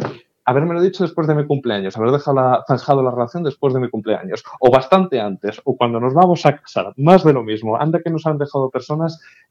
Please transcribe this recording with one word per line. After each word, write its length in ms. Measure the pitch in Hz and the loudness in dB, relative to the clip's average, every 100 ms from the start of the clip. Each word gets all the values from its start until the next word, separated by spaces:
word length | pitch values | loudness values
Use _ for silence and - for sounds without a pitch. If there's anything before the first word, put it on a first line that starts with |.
| - - _ _ - | -2 -10 _ _ -2
habérmelo 320 | 131 170 170 | 0 0 0
dicho 220 | 185 190 | 0 0
después 240 | 170 170 156 | -4 -2 0
de 80 | |
mi 100 | 147 | 0
cumpleaños? 520 | 147 139 123 101 95 107 | 0 -2 -2 -4 -4 -2
Haber 160 | 113 | 0
dejado 240 | 143 147 135 | 0 0 2
la, 280 | 127 127 - | 2 0 0
zanjado 340 | 131 - 139 | -2 2 2
la 80 | 131 | 2
relación 320 | 120 120 170 | -2 -4 -4
después 320 | 151 - 139 | -6 -2 -2
de 60 | 131 | 0
mi 100 | 120 | -4
cumpleaños. 540 | 113 107 98 92 - - - | -6 -4 -4 -6 -10 -12 2
O 100 | 123 | 4
bastante 500 | 131 131 190 180 127 | 6 4 2 2 -2
antes, 400 | 104 95 101 - | -2 -6 -8 -6
o 120 | 139 - | -4 0
cuando 220 | 120 117 | 0 0
nos 160 | 127 | -2
vamos 320 | 151 180 165 147 | 0 0 2 0
a 100 | 139 | 0
casar. 360 | - - 95 131 | -6 -8 -6 0
Más 280 | 151 185 | 4 6
de 80 | 151 | 6
lo 100 | 135 | 2
mismo. 340 | 110 107 110 110 | 0 -4 -2 -2
Anda 240 | 151 165 | 0 -2
que 100 | 170 | -2
nos 140 | 160 156 | -4 -4
han 120 | 147 | -4
dejado 320 | 143 143 131 | -4 -4 -4
personas 500 | 127 120 151 165 165 - _ _ | -4 -6 -4 -4 -6 -18 _ _